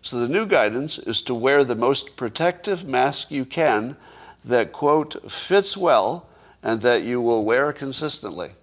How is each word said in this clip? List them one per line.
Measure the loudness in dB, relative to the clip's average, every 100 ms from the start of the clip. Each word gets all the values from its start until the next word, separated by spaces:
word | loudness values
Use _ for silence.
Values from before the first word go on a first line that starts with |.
So | -6 -4
the | 0
new | 0 2
guidance | 2 2 0 -6 -8
is | -6 -6
to | -4
wear | 0 4 4
the | 4 2
most | 2 0 -4 -8
protective | -8 -2 -2 -2 -6 -6 -2
mask | 2 2 0 -8
you | -6 -6
can | 0 2 2 -2 -10 -20 -20 -20 -20 0
that, | 2 2
quote, | 0 2 2 0 -10 -12
"fits | -12 2 2 2 -2
well | 4 4 4 -2 -10 -20 -20 _
and | -4 0
that | 2 2
you | 0 -2
will | 2 2 2
wear | 2 0
consistently." | -4 -8 -6 -6 -8 -10 -10 -12 -14